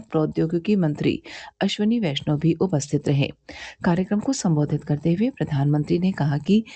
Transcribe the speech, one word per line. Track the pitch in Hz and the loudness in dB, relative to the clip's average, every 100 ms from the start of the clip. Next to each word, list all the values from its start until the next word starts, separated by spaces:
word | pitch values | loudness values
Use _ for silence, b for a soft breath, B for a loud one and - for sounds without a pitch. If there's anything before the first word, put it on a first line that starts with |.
| - | 0
प्रौद्योगिकी | 160 151 156 165 170 165 208 | 0 0 0 -2 -2 0 2
मंत्री | 160 147 147 - B B B _ | 2 0 -2 -2 B B B _
अश्विनी | 202 - 208 240 | -4 0 0 2
वैष्णव | 185 139 - 147 | 0 -2 -2 0
भी | 160 | 2
उपस्थित | 165 185 151 - 143 - | 2 0 0 0 -2 2
रहे। | 139 139 - - B B B | 0 0 -4 -20 B B B
कार्यक्रम | - 170 185 208 | 0 0 0 -2
को | 247 | -2
संबोधित | 269 190 151 147 147 | -2 2 2 2 -2
करते | - 147 165 | -2 -2 0
हुए | 175 240 | 0 0
प्रधानमंत्री | - 151 143 143 147 147 170 | -2 -2 0 2 2 2 2
ने | 185 | 0
कहा | 190 139 143 | 0 0 0
कि | 147 208 220 | 2 2 2